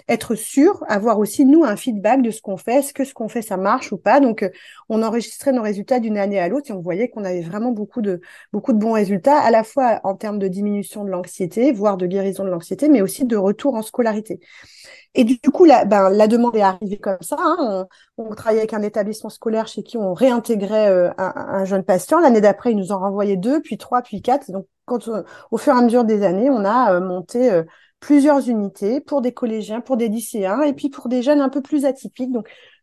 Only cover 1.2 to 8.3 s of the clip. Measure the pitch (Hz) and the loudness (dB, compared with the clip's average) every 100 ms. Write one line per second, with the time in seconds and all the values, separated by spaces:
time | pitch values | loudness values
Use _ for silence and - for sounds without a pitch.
1.2 | 208 - 262 311 285 208 - 208 208 262 | 0 4 6 6 4 0 -4 -2 2 2
2.2 | 233 - - 190 - 262 277 - 269 - | 2 -2 -8 -8 0 0 0 -4 -6 -6
3.2 | 214 247 220 185 196 254 - 202 202 269 | -8 -8 -6 -2 0 -2 -4 -4 2 4
4.2 | 269 220 190 - - - - 220 220 233 | 4 0 -4 -8 -20 -16 -4 -2 -2 -2
5.2 | - - 277 254 214 202 202 254 226 208 | -6 -6 -2 0 -2 -4 -2 -2 0 -2
6.2 | 202 202 175 262 285 196 170 170 240 226 | -2 0 -2 -2 -6 -8 -6 -4 -4 -4
7.2 | 190 180 165 208 240 214 208 254 208 180 | -6 -6 -6 -6 -4 -4 -6 -6 -4 -6
8.2 | - | -10